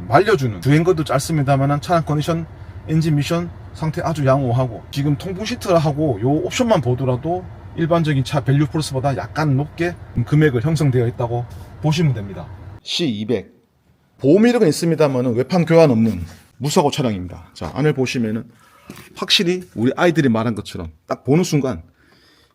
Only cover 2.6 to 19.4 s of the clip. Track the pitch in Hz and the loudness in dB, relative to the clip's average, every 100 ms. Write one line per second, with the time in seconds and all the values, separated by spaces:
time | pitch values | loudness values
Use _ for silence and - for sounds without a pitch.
2.6 | - - - 160 160 147 139 170 175 - | -18 -14 -4 -2 0 0 0 -2 -4 -10
3.6 | - - 156 170 170 156 135 135 131 120 | -16 -8 -6 -4 -4 0 2 2 2 0
4.6 | 127 107 - 139 143 143 185 185 214 240 | -2 -6 -10 -4 0 0 -4 -6 -6 -6
5.6 | 208 165 156 143 156 104 120 151 165 - | 2 2 2 0 -2 0 0 0 0 0
6.6 | 240 202 123 123 131 127 160 180 180 - | 2 2 2 0 0 -2 -2 -4 -6 -16
7.6 | - - 160 170 156 135 127 147 127 143 | -14 -4 2 2 2 0 0 -2 2 2
8.6 | 151 160 147 131 139 131 - - 156 131 | 2 0 -4 -2 -2 -4 -6 -2 0 0
9.6 | 151 - 170 170 - - 117 147 151 123 | -2 -4 -4 -4 -8 -4 0 4 4 4
10.6 | 139 160 147 123 117 - 117 120 120 - | 0 2 2 2 0 -2 -4 -4 -6 -12
11.6 | - - 151 156 160 113 98 87 - - | -18 -6 -2 2 2 0 -6 -12 -14 -16
12.6 | - - - - 165 104 107 107 92 _ | -18 -18 -8 -4 -2 -2 -2 -4 -4 _
13.6 | _ _ _ _ _ - 131 180 233 247 | _ _ _ _ _ -2 4 6 6 6
14.6 | 165 143 165 156 151 131 139 113 135 185 | 4 2 0 2 2 2 0 0 0 0
15.6 | 160 165 160 110 113 92 85 - _ - | 4 6 6 6 2 0 -8 -14 _ -10
16.6 | 131 185 147 139 127 98 90 82 - - | -2 2 2 0 -2 -2 -8 -14 -18 -12
17.6 | 82 95 151 147 127 135 110 110 - _ | -10 -2 0 0 -2 0 -2 -4 -10 _
18.6 | _ _ - - - - 196 - | _ _ -20 -20 -18 -10 -2 0